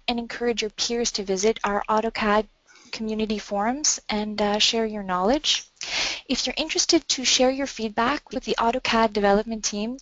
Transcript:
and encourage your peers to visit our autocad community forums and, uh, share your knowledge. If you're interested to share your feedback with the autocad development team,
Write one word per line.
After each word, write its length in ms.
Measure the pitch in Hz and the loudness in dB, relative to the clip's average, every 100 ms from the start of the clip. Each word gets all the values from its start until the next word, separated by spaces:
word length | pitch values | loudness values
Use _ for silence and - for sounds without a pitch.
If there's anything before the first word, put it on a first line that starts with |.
| - | -4
and 140 | 240 | -4
encourage 420 | 233 - 240 214 | -6 -4 -2 -2
your 80 | 214 | -4
peers 400 | - - 233 233 | -4 -2 0 -2
to 120 | - | -2
visit 340 | 196 190 208 220 | -2 2 2 2
our 180 | 208 202 - | 0 -2 2
autocad 580 | 220 226 - 214 208 214 _ _ - - | 2 2 0 2 2 2 _ _ -20 -16
community 480 | - 220 214 220 208 | -8 -4 -2 -2 -2
forums 600 | - 202 214 269 302 - - | -2 -2 0 0 -2 -2 -4
and, 320 | 214 214 208 | -4 -4 0
uh, 180 | 208 208 | 0 2
share 260 | - 226 220 | 2 2 -2
your 160 | 214 | -4
knowledge. 640 | 190 180 190 294 - - - _ - - - - - | -2 0 2 2 0 -2 -4 _ -8 -4 -4 -6 -4
If 180 | 262 - | -4 -4
you're 80 | - | -4
interested 500 | 311 359 - 339 - | -4 -2 2 2 2
to 140 | - | -2
share 260 | 247 - 254 | 2 4 4
your 160 | 269 269 | 2 -4
feedback 680 | - 220 208 233 285 - | -4 -4 0 0 0 -4
with 120 | 254 | -8
the 120 | - - | -4 0
autocad 540 | 226 - - 226 226 | 2 0 0 4 4
development 520 | 208 202 202 220 220 | 4 4 4 2 -4
team, 340 | - 208 220 262 | -4 -4 -6 -8